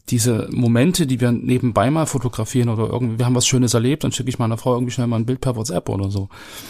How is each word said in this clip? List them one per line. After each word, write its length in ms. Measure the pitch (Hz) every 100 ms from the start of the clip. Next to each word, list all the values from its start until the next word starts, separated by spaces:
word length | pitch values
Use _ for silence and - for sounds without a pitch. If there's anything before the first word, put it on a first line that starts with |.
| -
diese 380 | 120 120 110 -
Momente, 560 | - 120 117 151 180 143
die 160 | 127
wir 100 | 120
nebenbei 600 | 117 127 123 120 104 113
mal 160 | 160 151
fotografieren 640 | 131 117 - 107 127 120
oder 180 | 110 110
irgendwie, 300 | 120 123 113
wir 80 | 123
haben 80 | 123
was 100 | -
Schönes 300 | 127 123 117
erlebt, 280 | 120 156
dann 80 | 139
schicke 180 | - 127
ich 100 | 120
meiner 180 | 113 113
Frau 160 | 131
irgendwie 180 | 120 123
schnell 140 | 123 120
mal 120 | 117
ein 100 | 117
Bild 120 | 131
per 160 | 135 117
WhatsApp 320 | 113 175 -
oder 220 | 104 98
so. 200 | 101 98 - - -